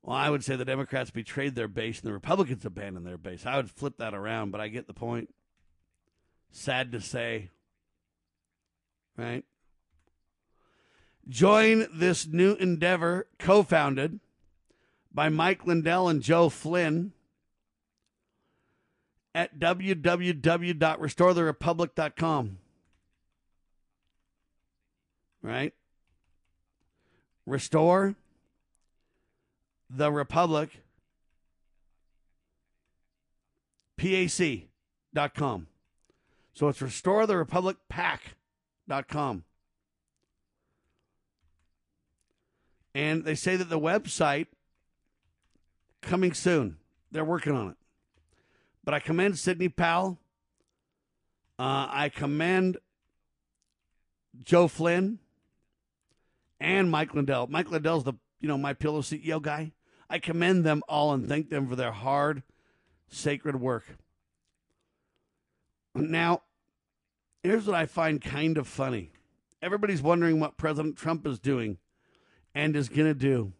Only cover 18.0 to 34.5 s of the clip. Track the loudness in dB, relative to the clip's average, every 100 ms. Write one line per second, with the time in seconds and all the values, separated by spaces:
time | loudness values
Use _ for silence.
18 | _ _ _ _ _ _ _ _ _ _
19 | _ _ _ -4 -4 0 0 2 0 2
20 | 2 2 0 2 2 2 0 0 0 0
21 | -6 4 6 6 2 0 -2 0 -2 -2
22 | -4 -2 -2 0 -4 -10 _ _ _ _
23 | _ _ _ _ _ _ _ _ _ _
24 | _ _ _ _ _ _ _ _ _ _
25 | _ _ _ _ -8 -6 -6 _ _ _
26 | _ _ _ _ _ _ _ _ _ _
27 | _ _ _ _ -6 -6 0 4 6 6
28 | 2 -2 _ _ _ _ _ _ _ _
29 | _ _ _ _ _ _ _ _ _ -2
30 | 0 0 0 2 2 0 -2 -10 _ _
31 | _ _ _ _ _ _ _ _ _ _
32 | _ _ _ _ _ _ _ _ _ _
33 | _ _ _ _ _ _ _ _ _ -6
34 | 0 0 0 0 0